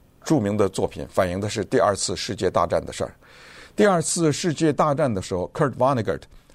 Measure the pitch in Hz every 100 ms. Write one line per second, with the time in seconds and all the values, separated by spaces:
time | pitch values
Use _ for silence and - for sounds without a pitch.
0 | _ _ - 156 104 104 98 - 98 -
1 | 69 - 92 90 104 107 95 131 95 95
2 | - 90 - 98 90 90 85 87 67 -
3 | 62 - - - - - - - 208 180
4 | 156 - 160 139 185 143 160 143 156 143
5 | 143 101 - 92 87 - 143 110 127 135
6 | 95 71 - - _